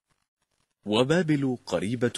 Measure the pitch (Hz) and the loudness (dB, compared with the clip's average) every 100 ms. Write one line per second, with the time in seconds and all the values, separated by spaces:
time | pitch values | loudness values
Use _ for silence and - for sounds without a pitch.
0 | _ _ _ _ _ _ _ _ 101 107 | _ _ _ _ _ _ _ _ -2 0
1 | 131 170 160 151 135 123 - 85 95 120 | 2 2 2 0 0 -4 -4 -4 -4 -2
2 | 120 | -2